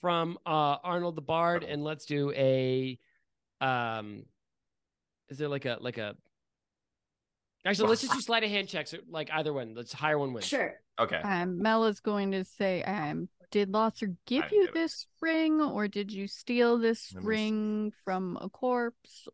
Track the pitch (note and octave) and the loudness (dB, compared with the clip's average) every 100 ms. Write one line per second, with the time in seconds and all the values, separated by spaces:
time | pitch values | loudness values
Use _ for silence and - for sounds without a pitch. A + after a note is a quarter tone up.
0 | F3+ E3+ E3 - E3+ D#3 D3 C#3+ F3+ F3 | 0 2 2 -2 0 4 4 2 0 -2
1 | F3 D#3+ C#3 E3 E3+ E3+ D3+ D3 D3+ D3+ | -2 -4 -2 2 2 2 -2 -4 -4 -6
2 | - C#3+ C#3+ - C3 C3 B2+ C3 C3 A#2+ | -2 0 0 2 4 4 2 0 -2 -6
3 | _ _ _ _ _ - C3 B2 A#2 A2 | _ _ _ _ _ -4 0 0 -2 -4
4 | G#2 G#2 - _ _ _ _ _ _ _ | -8 -12 -16 _ _ _ _ _ _ _
5 | _ _ - C3+ D3 C#3 B2+ A#2 B2 A#2 | _ _ -16 -8 -4 -4 -4 -4 -6 -6
6 | G#2 - _ _ _ _ _ _ _ _ | -8 -10 _ _ _ _ _ _ _ _
7 | _ _ _ _ _ _ F#3 G3 G#3+ A#3 | _ _ _ _ _ _ -2 2 4 4
8 | C4 C4 A3 A3+ G#3+ G3+ F#3+ E3 D3+ E3 | 2 -2 0 0 0 -2 -2 -6 -6 -12
9 | - D#3+ D3+ D#3 D3+ C#3 A2+ A2+ A#2+ C#3 | -10 -8 -4 -2 -2 -2 -6 -10 -12 -2
10 | D3+ D3+ C#3 A#2 - C4 F3 - _ - | 2 2 0 -2 -2 0 -2 -6 _ -2
11 | A2+ - G3+ F3 F#3 F3 A3 A3+ A3 G3+ | 0 0 0 0 0 0 2 4 2 0
12 | A3 G#3 G3 F#3+ F#3+ - G3 F3+ - G3 | -2 0 0 -2 -4 -2 0 0 -2 -4
13 | D3+ E3 F#3 _ _ G#3 G3 G#3+ A3 - | -4 -4 -8 _ _ 0 2 2 2 0
14 | G3+ F3 - C4 - G#4 F#4 E4 E4 - | -4 -6 -2 -2 4 4 4 2 -2 -4
15 | - _ D#4+ D#4+ D#4+ D#4 D4 G#3 G#3 G3+ | -16 _ 0 2 4 4 2 0 -2 -2
16 | G3+ G3 G3+ - - A#3+ A#3+ A#3 A3+ A3+ | -6 -6 -8 -8 0 4 6 6 4 0
17 | - - G3+ A3 G#3+ G#3+ G#3+ G#3+ G#3+ - | -4 -6 -2 0 0 0 0 -2 -4 -6
18 | G3 F#3 F#3 - F#3+ - B3+ B3 A#3+ - | -4 -2 -2 -6 -8 -4 -2 0 -2 -6
19 | - - - | -18 -20 -16